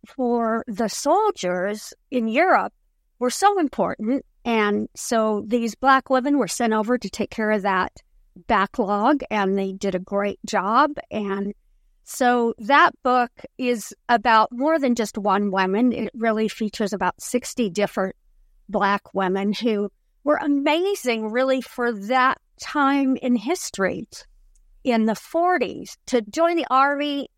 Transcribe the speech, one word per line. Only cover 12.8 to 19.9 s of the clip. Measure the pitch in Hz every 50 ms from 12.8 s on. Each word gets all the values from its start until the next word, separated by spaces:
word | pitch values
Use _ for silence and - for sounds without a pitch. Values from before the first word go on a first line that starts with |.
| 339 - - _
book | - 254 254 247 240 240 _ - - - _
is | - 262 247 247 214 - - - _ -
about | - 240 - - 247 220 220 220 -
more | 247 240 269 311 320
than | 311 269 254 240
just | 233 214 - -
one | 220 196 208 190 202 208 202
woman. | 190 190 190 185 190 214 247 254 220
It | - 220 - -
really | 226 226 226 214 220 220
features | 208 - - 226 202 - - 220 190 208
about | 185 190 180 - -
sixty | - - - 247 - - - - 233 190
different | 165 208 202 - - 214 190 190 - _ _ _ _ _ _ _ _ _ _ -
Black | 196 196 202 196 202 196 _ - -
women | 190 190 180 190 190 196 208 196
who | - 226 240 214 202 208 202